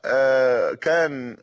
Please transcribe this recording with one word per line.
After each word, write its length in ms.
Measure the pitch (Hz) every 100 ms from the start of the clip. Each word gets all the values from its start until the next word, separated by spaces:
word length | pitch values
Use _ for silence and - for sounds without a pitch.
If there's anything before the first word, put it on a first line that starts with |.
آه، 680 | - 127 135 131 127 120 80
كان، 640 | 120 160 165 160 135 123 -